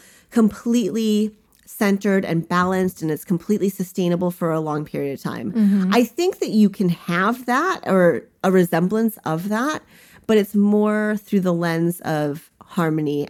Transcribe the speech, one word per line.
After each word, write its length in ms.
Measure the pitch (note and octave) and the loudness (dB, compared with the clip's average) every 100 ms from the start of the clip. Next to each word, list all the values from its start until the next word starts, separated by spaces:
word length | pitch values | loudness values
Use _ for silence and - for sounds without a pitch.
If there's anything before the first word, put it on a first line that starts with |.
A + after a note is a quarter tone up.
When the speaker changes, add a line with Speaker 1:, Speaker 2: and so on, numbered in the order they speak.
| - - _ A#3+ G#3+ | -14 -20 _ 2 2
Speaker 1:
completely 880 | - A#3+ A#3+ F#3 A3 A3 G#3 G#3+ - _ _ - | 0 -2 0 0 -2 0 0 0 -6 _ _ -20
centered 580 | - G3+ G3 G#3 G3 | -2 0 2 2 0
and 240 | - E3 - | 0 -2 0
balanced 540 | F3 F3+ F#3+ F#3 - | 0 2 0 -2 -2
and 80 | D#3 | -4
it's 140 | D3+ | -4
completely 440 | - E3+ - G#3 G3 | -2 -4 0 0 0
sustainable 640 | - F3+ - F3 F3 F3+ | -4 -6 -2 0 0 -2
for 200 | F3 E3+ | -2 -4
a 100 | D#3+ | -2
long 240 | D#3 D3+ D3+ | -2 -4 -6
period 260 | C#3+ C#3+ C3 | -6 -6 -6
of 40 | |
time. 300 | - A#2+ A#2+ | -8 -8 -4
Speaker 2:
Mm-hmm. 380 | A3+ G3+ G3+ F#3 | 0 2 2 2
Speaker 1:
I 120 | A3+ | 2
think 340 | A#3+ - F4+ - | 2 0 -2 -2
that 100 | C#4 | -2
you 200 | G#3+ G3+ | 4 4
can 180 | G3+ F3+ | 2 -2
have 560 | E3+ - F3 G3+ B3+ B3 | -2 -2 0 0 -2 -2
that 340 | B3+ F4+ - - | -2 0 -4 0
or 400 | F#3 F3 A#2+ - _ | 4 4 2 -6 _
a 80 | F#3+ | 2
resemblance 680 | F#3 F3 E3+ F3+ A3 A3+ - | 2 2 2 0 0 -2 -2
of 260 | - D#3+ G3+ | -6 -6 -4
that, 320 | G#3+ C#4+ D#4 - - - - - | -4 -4 -6 -12 -20 -20 -12 2
but 120 | G#3+ | 2
it's 160 | G3 | 2
more 640 | G#3 G#3 G#3 G#3+ G#3+ G#3+ G#3 | 2 4 4 2 0 -2 -4
through 220 | - G3+ | -2 0
the 120 | F3+ | 0
lens 480 | E3+ E3+ E3 E3+ F3 | 0 -2 0 -2 -2
of 500 | - D#3 D3+ D3 - _ | -4 -2 -2 -6 -14 _
harmony 640 | - - D#3+ D#3 D3 D3 | -8 -2 -2 0 -2 -4